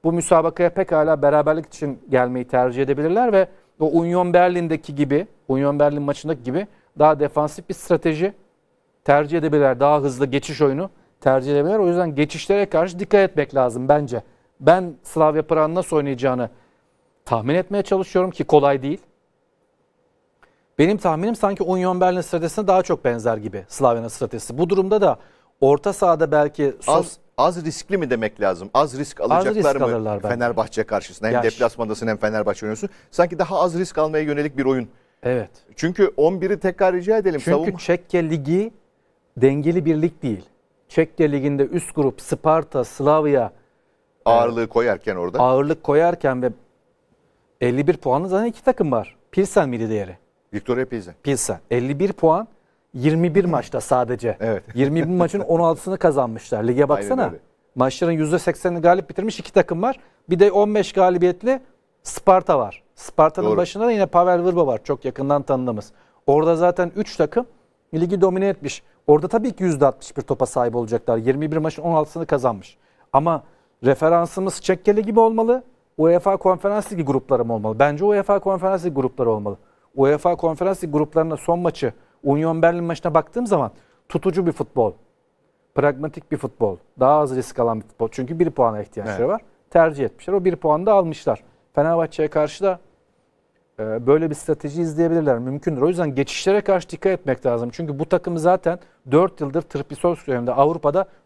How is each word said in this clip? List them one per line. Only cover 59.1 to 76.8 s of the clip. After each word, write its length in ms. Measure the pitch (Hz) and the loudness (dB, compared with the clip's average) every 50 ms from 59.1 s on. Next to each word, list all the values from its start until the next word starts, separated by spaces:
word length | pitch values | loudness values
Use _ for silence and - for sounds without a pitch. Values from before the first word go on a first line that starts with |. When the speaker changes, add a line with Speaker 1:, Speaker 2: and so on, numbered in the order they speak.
Speaker 1:
bitirmiş 300 | - - 190 220 214 - | -8 -6 -6 -6 -6 -8
iki 120 | - - | -14 0
takım 300 | - 202 - - 175 165 | 2 2 2 2 -2 -2
var. 180 | 196 247 262 - _ _ _ _ _ - | -2 -2 -4 -6 _ _ _ _ _ -4
Bir 80 | 175 170 | 4 4
de 140 | 196 208 | 4 4
on 220 | 180 202 208 208 208 | 6 4 2 2 2
beş 180 | 214 196 - | -2 -2 -2
galibiyetli 680 | - 196 185 185 180 175 175 180 175 180 - 240 269 254 - _ _ _ _ _ _ _ | 0 2 2 2 4 2 2 2 0 0 -2 -4 -4 -4 -6 _ _ _ _ _ _ _
Sparta 560 | _ - - - - - 185 185 180 - 165 135 | _ -14 -14 -2 4 4 4 4 4 2 0 0
var. 240 | 117 101 - - _ _ _ | 0 -2 -8 -14 _ _ _
Sparta'nın 540 | _ - - - - 156 156 156 196 202 214 | _ -20 -6 2 4 4 4 4 0 0 0
Speaker 2:
Doğru. 80 | 214 | 2
Speaker 1:
başında 300 | 196 175 - - 196 226 | 2 0 -2 -2 -2 0
da 40 | 240 | 0
yine 140 | 233 208 196 | 2 2 0
Pavel 380 | - - 175 180 180 180 175 170 | 2 4 4 4 4 2 2 2
Vrba 220 | 185 175 175 165 | 2 2 2 2
var. 140 | 135 120 107 _ | 2 0 -4 _
Çok 200 | - 143 139 - | -4 -6 -4 -4
yakından 380 | 135 - - 135 139 143 143 | -8 -6 -4 -2 0 0 0
tanıdığımız. 500 | 135 - 139 127 127 123 113 104 104 - _ _ _ _ _ _ _ | 0 0 -2 -2 0 -4 -6 -6 -10 -14 _ _ _ _ _ _ _
Orada 300 | - 139 151 156 165 170 | 2 4 4 4 4 2
zaten 360 | 160 175 175 175 190 180 175 - | 4 4 2 2 2 -2 -2 -2
üç 200 | 196 214 - - | -6 -6 -6 -2
takım 300 | - 160 - - 233 247 - _ _ _ _ _ _ _ _ - | -2 -2 0 0 -4 -4 -4 _ _ _ _ _ _ _ _ -4
ligi 260 | 156 170 175 196 190 | -2 -2 -2 2 2
domine 280 | 185 190 180 190 190 196 | 2 2 2 0 -2 -2
etmiş. 340 | 190 - - 139 - - _ _ _ _ _ | -2 -4 -8 -10 -10 -10 _ _ _ _ _
Orada 220 | - 147 151 147 180 | 4 4 4 4 0
tabii 240 | - 233 214 254 | -2 -2 -2 -2
ki 120 | - - 185 | -4 -2 -2
yüzde 220 | 180 156 135 143 | -2 2 2 2
altmış 300 | 135 - - - - - | 2 2 -2 -16 -12 -12
bir 60 | - | -12
topa 240 | - - 135 - 131 | -6 -6 -2 -2 -2
sahip 300 | 123 - 135 123 120 113 | -2 -2 -2 -2 -2 -2
olacaklar. 400 | 123 120 107 117 113 - - 117 | -4 -4 -2 -4 -4 0 0 -2
Yirmi 360 | 113 110 127 131 143 151 156 | 0 0 0 0 0 -2 -4
bir 40 | 151 | -4
maçın 260 | 160 156 160 156 - | -4 -4 -4 -6 -6
on 120 | 156 170 170 | -4 -2 0
altısını 320 | 156 156 - - 170 165 | 0 -2 -2 -6 -10 -4
kazanmış. 500 | - 156 139 120 131 113 98 - - _ _ _ _ _ _ _ _ | -2 -2 0 0 0 -2 -2 -12 -20 _ _ _ _ _ _ _ _
Ama 300 | - 135 151 170 165 143 - - _ _ _ _ _ _ - | 0 2 2 2 -2 -2 -4 -12 _ _ _ _ _ _ 0
referansımız 760 | 127 139 - - 160 170 170 170 170 - 190 190 190 - - | 0 2 2 2 2 4 4 2 0 -4 -4 -4 -4 -6 -6
Çekya 320 | - - 185 180 - 214 202 | -2 -2 -2 0 2 0 2
Ligi 120 | 214 214 | 2 0
gibi 140 | 208 214 226 | 0 4 4
olmalı, 440 | 226 226 226 220 226 226 240 254 254 - _ _ _ _ _ - | 4 4 2 0 0 0 0 -2 -2 -12 _ _ _ _ _ 2
uefa 380 | 156 165 175 180 175 196 196 | 4 4 4 4 2 0 -2
Konferans 560 | 185 - 190 185 175 - 202 202 214 | 2 2 0 0 2 -2 -2 -2 -2